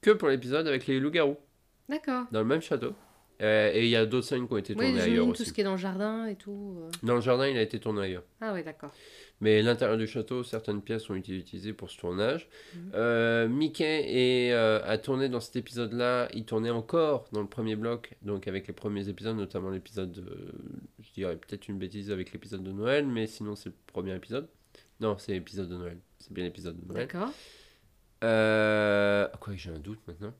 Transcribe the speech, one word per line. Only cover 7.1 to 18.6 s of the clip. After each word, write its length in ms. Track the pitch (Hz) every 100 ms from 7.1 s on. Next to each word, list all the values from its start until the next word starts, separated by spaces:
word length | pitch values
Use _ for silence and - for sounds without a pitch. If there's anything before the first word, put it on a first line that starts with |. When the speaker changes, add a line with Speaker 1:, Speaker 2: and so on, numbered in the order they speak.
| 120
Speaker 1:
le 40 |
jardin, 280 | 117 123 139
il 100 | 127
a 40 |
été 180 | 110 110
tourné 200 | 113 104
ailleurs. 200 | 98 90 - _
Speaker 2:
Ah 120 | 226
ouais, 100 | 190
d'accord. 300 | 160 151 143 - - - - _
Speaker 1:
Mais 200 | 107 107
l'intérieur 380 | 110 120 120 113
du 80 | 110
château, 380 | 127 107 127
certaines 360 | 123 113 110 104
pièces 300 | 101 110 -
ont 60 | 95
été 160 | 92 92
utilisées 360 | 87 92 101
pour 180 | 107 87
ce 80 | -
tournage. 500 | 90 90 110 160 - - -
Speaker 2:
Mhm. 60 | - 90
Speaker 1:
Euh, 540 | - 117 117 117 117 113
Mickey 560 | 127 151 156 160 156 - 127 127 123 123
est, 60 |
euh, 280 | 120 113 107
a 120 | - 110
tourné 300 | - 135 135
dans 120 | 123
cet 160 | 120 123
épisode-là. 720 | 117 120 117 120 123 123 120
Il 120 | -
tournait 260 | 110 113 113
encore 580 | 117 113 170 160 135 -
dans 80 | 107
le 60 | 101
premier 260 | - 110
bloc, 400 | 107 113 120 - -
donc 240 | 101 101 98
avec 220 | 98